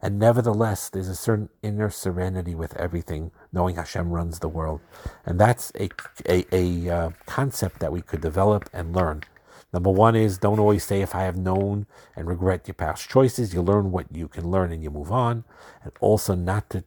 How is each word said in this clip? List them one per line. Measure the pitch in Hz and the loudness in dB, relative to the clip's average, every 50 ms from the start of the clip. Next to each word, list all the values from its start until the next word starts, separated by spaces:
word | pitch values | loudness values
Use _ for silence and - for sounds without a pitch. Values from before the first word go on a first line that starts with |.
And | - 101 101 101 | -2 -2 0 4
nevertheless, | 107 117 117 120 117 117 107 107 113 110 104 92 - - | 4 6 6 6 4 2 2 2 2 0 0 -4 -6 -6
there's | - 95 92 92 | -6 -6 -6 -4
a | 92 | -6
certain | 87 - - 113 107 107 - _ _ | -4 0 0 0 0 0 -6 _ _
inner | - 107 104 104 107 104 | -6 -4 -2 0 -2 -2
serenity | - - - 95 90 87 90 92 92 92 90 85 85 | -2 -4 -4 -4 -2 -2 -2 -2 -2 -4 -4 -6 -6
with | 80 82 78 - | -6 -6 -8 -6
everything, | - - 87 85 87 82 - 85 76 80 85 _ _ - _ - | -6 -6 -4 -4 -6 -6 -6 -6 -6 -6 -10 _ _ -20 _ 0
knowing | 90 87 92 90 87 | 0 0 0 0 -4
Hashem | 85 - - 95 87 85 | -8 -8 -4 -4 -4 -2
runs | 85 85 85 85 82 - | -2 -2 -4 -4 -6 -6
the | - 80 | -6 -6
world. | 80 82 80 78 78 76 _ _ - - - - - - _ | -4 -4 -4 -4 -6 -6 _ _ -20 -12 -12 -12 -12 -10 _
And | - 85 90 | -6 2 4
that's | 104 113 120 - - - - - | 4 4 4 2 -2 -12 -8 -6
a, | - 92 - - - - _ - - - | -6 -6 -6 -10 -16 -16 _ -10 0 2
a, | 90 90 - - | 2 2 2 2
a, | - 92 90 90 87 87 85 87 | 0 2 2 2 0 -2 -2 -2
uh, | 87 85 85 82 82 _ - | -2 -2 -2 -4 -6 _ -14
concept | - - - 131 139 - - - 95 - - | -8 -4 -2 -2 -2 -2 -2 -4 -4 -4 -4
that | - 78 76 | -4 -4 -4
we | 90 | -4
could | 87 - - 80 | -6 -6 -8 -4
develop | 78 82 76 95 95 104 107 101 - - - | -4 -2 0 2 4 4 4 2 0 -6 -10
and | - 85 82 85 | -8 -8 -2 0
learn. | 92 90 80 78 78 - _ _ _ _ _ - - - _ | 2 2 2 0 -4 -10 _ _ _ _ _ -20 -20 -20 _
Number | - 90 90 98 | -4 0 2 4
one | 95 95 107 113 113 113 | 6 8 6 6 8 6
is, | 110 107 98 92 | 4 2 2 2
don't | - 101 104 107 | 0 2 4 6
always | 107 104 104 98 - | 6 6 4 4 2
say, | - 104 98 | 0 -2 0
"If | 98 90 - | 0 -2 -2
I | 90 | -2
have | 95 95 87 90 | -2 -2 -2 -2
known," | 92 92 92 95 98 101 101 104 104 _ _ - - _ _ - | -2 0 0 0 0 0 -2 -4 -4 _ _ -20 -20 _ _ -10
and | 80 82 | -6 -6
regret | 90 85 90 92 92 87 _ - | -4 0 0 0 0 0 _ -10
your | 92 | -8
past | _ 90 78 78 - - - | _ -4 -4 -4 -6 -8 0
choices. | - 131 135 127 - - 123 101 87 | 4 4 4 4 2 0 -4 -2 -2
You | 85 | -2
learn | 87 87 101 104 101 98 | 2 2 2 2 2 0
what | 90 90 80 - 73 | -2 -4 -6 -6 -10
you | 78 82 73 | -10 -10 -10
can | - - 82 85 | -8 -8 -6 -2
learn | 90 95 92 87 82 | 0 0 0 0 -2
and | 80 78 | -6 -8
you | 76 | -8
move | 71 73 73 78 104 | -8 -8 -6 -4 -2
on. | 127 123 117 120 117 117 _ - - - - - - | 0 0 0 -2 -4 -8 _ -20 -20 -20 -20 -20 -18
And | - - - - | -18 -18 -10 -2
also | - 101 107 107 - - 98 | 2 4 4 4 2 0 -2
not | 90 90 87 95 104 - _ | 0 0 0 -2 -2 -2 _
to | - 95 92 | -8 -8 -8